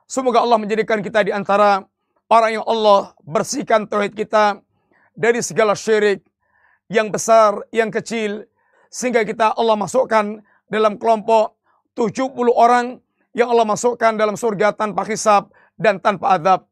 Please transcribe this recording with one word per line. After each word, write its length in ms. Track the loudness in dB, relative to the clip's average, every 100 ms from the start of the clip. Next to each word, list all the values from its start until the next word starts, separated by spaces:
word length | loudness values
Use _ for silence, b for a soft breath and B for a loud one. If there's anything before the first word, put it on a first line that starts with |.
| -10
Semoga 320 | -4 0 2
Allah 160 | 2 2
menjadikan 480 | 0 -4 -2 -2
kita 220 | -2 -2 -2
di 80 |
antara 500 | -2 -2 2 2 2 -4 _ _ _ 2
orang 320 | 2 2 -2
yang 40 | -2
Allah 460 | 0 4 4 2 _ -6
bersihkan 640 | -4 -4 -6 0 0 0
tauhid 240 | -4 -4
kita 480 | -6 -2 2 2 0 _ _ _ _ _ -4
dari 240 | -2 0
segala 320 | -2 -2 0
syirik, 480 | 0 0 0 2 -2 _ _ _ _ _ _ -6
yang 240 | -4 -2
besar, 480 | -4 2 4 4 0 -6
yang 160 | -4 -2
kecil, 560 | -4 -6 -6 -6 -8 -12 _ _ _ _
sehingga 320 | -8 -2 -2 -2
kita 280 | -2 -2
Allah 200 | 0 0
masukkan 680 | 0 0 -2 0 0 0 -6 _ _ -8
dalam 280 | 0 0 0
kelompok 600 | 0 0 2 2 2 _ _ _ _ -4
tujuh 320 | -4 -2 -6
puluh 240 | -2 0
orang 480 | 4 4 4 -2 -10 _ _ _
yang 160 | -4 0
Allah 160 | 2 2
masukkan 480 | 0 -2 0 0
dalam 200 | 0 -2
surga 400 | -2 -4 0 0
tanpa 280 | 0 -4 -4 -6
hisab 440 | -4 2 2 0 b b
dan 240 | b -2 0
tanpa 400 | -2 -2 0 0
azab. 280 | 2 0 _